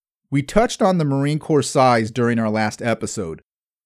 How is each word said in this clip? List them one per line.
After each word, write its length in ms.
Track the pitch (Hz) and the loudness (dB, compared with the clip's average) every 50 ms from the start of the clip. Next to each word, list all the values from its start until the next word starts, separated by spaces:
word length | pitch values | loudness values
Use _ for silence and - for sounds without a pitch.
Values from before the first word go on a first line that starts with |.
| _ _ _ _ _ - | _ _ _ _ _ -4
We 140 | 139 143 139 | -2 -2 -2
touched 360 | - - 214 240 240 - - | 0 2 2 2 0 0 0
on 180 | 240 190 185 170 | 0 2 2 2
the 60 | 156 | 0
Marine 360 | 143 135 139 139 143 151 151 | 0 0 0 0 0 -2 -2
Corps 220 | - - 160 143 131 | -2 0 0 2 2
size 500 | - - 147 127 127 120 117 110 113 110 | 2 2 4 4 4 4 4 2 -2 -2
during 260 | 127 120 120 117 117 | -2 0 0 0 0
our 120 | 113 110 | 0 -2
last 300 | 107 107 107 107 - - | 0 0 -2 -2 -4 -4
episode, 600 | - 117 113 - 113 104 - 113 95 80 80 - - _ _ _ _ _ _ _ _ | -4 -4 -2 -2 -4 -8 -6 -6 -8 -8 -10 -12 -14 _ _ _ _ _ _ _ _